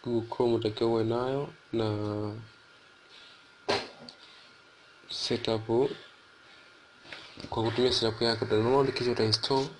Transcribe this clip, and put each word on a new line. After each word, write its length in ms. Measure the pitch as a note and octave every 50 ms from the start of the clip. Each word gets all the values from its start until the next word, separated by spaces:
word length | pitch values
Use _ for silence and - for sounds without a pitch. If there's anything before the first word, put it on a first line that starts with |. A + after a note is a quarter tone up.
| -
Google 260 | B2 A#2 A2+ A2 - -
Chrome 180 | - B2 A#2+ A#2
unatakiwa 360 | A2+ A2 G#2+ G#2+ - A#2 A#2
uwe 140 | A2+ A2+ A2
nayo 460 | A2 A2+ A#2+ B2+ C3 C3+ C#3 C#3+ - - - - - -
na 600 | A2+ A2 G#2+ G#2+ G#2 G#2 G#2 G#2 G#2 G#2 G#2 G#2 A2 A2 A2 - - - - - - - - - - - - - - - - - - - - - - - - - - - - - - - - - - - - - - - - - - - - - - - - - - - -
setup, 800 | - - - - B2 A2+ - - A2+ A2 A2 - A2+ A#2+ C3+ C3+ - - - - - - - - - - - - - - - - - - - - - - - - - - - - - - - -
kwa 140 | - A#2 A2
kutumia 280 | A2+ A2+ A#2+ B2 B2+
setup 300 | A#2+ - A#2 A2+ A2 -
yako 240 | A#2+ A#2 A2+ A2 A#2+
uta 100 | A2 A2
download 380 | G#2+ A2 A#2 C3 C#3 C#3 C3+ -
kisha 180 | - A#2+ B2
uta 120 | B2 B2 A2
install 420 | A2 G#2+ - - - C#3 C3+ C3+ D3+ -